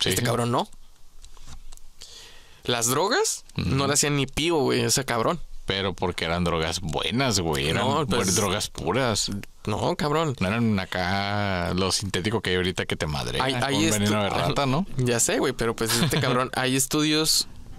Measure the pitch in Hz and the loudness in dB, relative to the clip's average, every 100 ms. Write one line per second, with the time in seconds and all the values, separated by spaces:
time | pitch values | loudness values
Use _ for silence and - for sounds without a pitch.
0 | - 92 120 117 120 131 208 - - - | 0 2 2 2 2 0 -2 -8 -18 -18
1 | - - - - - - - - - - | -18 -16 -16 -14 -12 -12 -10 -12 -14 -16
2 | - - - - - - - 120 117 135 | -18 -18 -18 -20 -20 -10 -4 0 2 2
3 | 190 370 440 - - - - 135 139 143 | 2 2 0 -4 -8 -4 0 2 2 2
4 | 147 143 135 - 160 160 127 123 117 - | 2 2 0 0 2 2 4 2 2 0
5 | - 117 123 170 - - - 98 95 - | 0 0 0 0 -4 -8 -4 -2 -2 -2
6 | 90 - 82 87 85 82 80 85 85 71 | -2 -2 0 0 2 2 0 -2 -4 -2
7 | - 120 135 98 82 71 73 85 123 147 | -2 0 0 0 0 0 0 0 2 0
8 | 147 120 98 87 101 101 - - - 113 | 0 0 2 2 2 0 -4 -4 -2 0
9 | 127 101 - 101 - - - 104 131 180 | 2 0 -2 -4 -10 -10 -4 -2 0 0
10 | 151 156 160 123 92 117 113 101 92 90 | 0 2 0 0 0 2 2 2 0 0
11 | 90 98 101 104 101 92 87 90 95 - | 0 0 0 0 0 0 0 2 2 0
12 | 98 95 104 110 95 90 90 90 95 101 | -2 -2 0 0 2 2 2 0 -2 -2
13 | 80 71 62 - 131 127 135 139 160 - | -2 -2 -2 -2 0 0 0 2 2 2
14 | 202 107 101 - 87 110 135 139 196 - | 2 2 2 0 0 2 2 2 0 0
15 | 123 117 - 226 143 120 117 110 113 120 | 2 2 2 2 0 0 -2 0 0 2
16 | 151 156 - 127 127 - 127 131 - 151 | 2 2 2 2 0 0 2 2 2 2
17 | 151 151 156 - - - - | 2 2 4 2 0 -6 -14